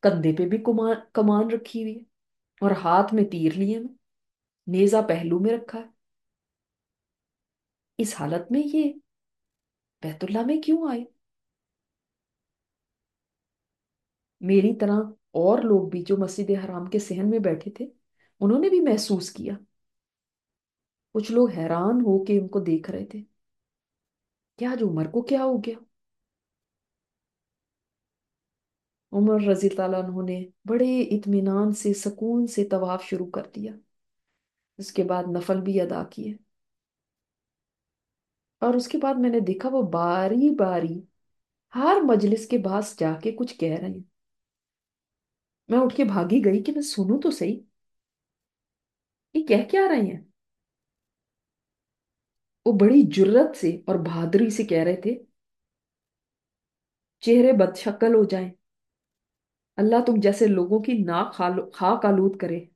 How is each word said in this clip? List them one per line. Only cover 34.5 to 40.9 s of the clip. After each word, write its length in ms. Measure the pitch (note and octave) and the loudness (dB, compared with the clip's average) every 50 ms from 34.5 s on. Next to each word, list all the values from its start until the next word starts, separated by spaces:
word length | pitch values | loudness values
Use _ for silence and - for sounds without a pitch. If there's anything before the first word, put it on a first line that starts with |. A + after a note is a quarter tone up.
| _ _ _ _ _ - | _ _ _ _ _ -18
उसके 260 | G3 - - - F3+ | -18 -8 -4 -2 -2
बाद 200 | F3+ F3+ F3+ F3+ F3 | 0 -2 -4 -4 -4
नफल 320 | F3 F3 F3 - F#3+ F#3+ | -6 -6 -4 -2 -4 -2
भी 180 | F#3 F#3+ G3 F#3+ | -2 -2 -2 -2
अदा 260 | F3+ F3 - D#3+ - | -2 -2 -4 -8 -10
किए 340 | - - - G#3+ G#3+ G#3+ - _ _ _ _ _ _ _ _ _ _ _ _ _ _ _ _ _ _ _ _ _ _ _ _ _ _ _ _ _ _ _ _ _ _ _ _ _ _ _ _ _ _ _ _ - | -10 -12 -12 -12 -12 -12 -14 _ _ _ _ _ _ _ _ _ _ _ _ _ _ _ _ _ _ _ _ _ _ _ _ _ _ _ _ _ _ _ _ _ _ _ _ _ _ _ _ _ _ _ _ 0
और 140 | A#3+ B3 | 0 0
उसके 220 | B3 B3 - - D4+ | 0 -2 -2 -4 -2
बाद 180 | - C4+ C#4 | -2 -2 0
मैंने 240 | B3+ B3 B3 A#3 A#3 | 0 0 2 2 0
देखा 280 | G#3 F3+ F#3 F#3 - B3+ | 0 0 -4 -4 -4 -2
वो 140 | C4 C4+ A#3 | -2 -2 -2
बारी 680 | F3 E3 E3+ E3+ F3 F3 F#3 F#3+ G3 A3 A#3+ C#4 D4 | 0 -2 -2 0 0 0 0 0 0 2 2 2 2
बारी 540 | D4 C#4+ G3+ F#3 F3+ F3 E3 E3 | 2 2 0 0 0 -2 -4 -4